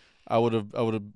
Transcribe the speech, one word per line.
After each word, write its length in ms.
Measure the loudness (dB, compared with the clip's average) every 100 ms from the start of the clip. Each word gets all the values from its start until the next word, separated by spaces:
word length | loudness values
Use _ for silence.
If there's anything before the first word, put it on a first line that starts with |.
| _ _ -2
I 100 | 2
would 140 | 2
have, 200 | 2 -2
I 80 | -2
would 120 | -2
have 80 | -2 -6